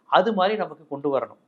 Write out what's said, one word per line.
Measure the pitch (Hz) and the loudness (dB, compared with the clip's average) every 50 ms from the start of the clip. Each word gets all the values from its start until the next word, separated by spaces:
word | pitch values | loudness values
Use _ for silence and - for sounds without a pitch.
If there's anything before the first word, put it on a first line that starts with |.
| _ | _
அது | - - 165 190 226 214 | 2 2 4 4 2 2
மாதிரி | 190 180 196 214 | 0 0 0 0
நமக்கு | 202 180 160 151 - - - | -2 -6 -8 -10 -14 -16 -12
கொண்டு | 147 139 143 147 139 127 | -10 -6 -4 -2 -2 -2
வரணும். | 117 113 - - _ | -2 -4 -8 -14 _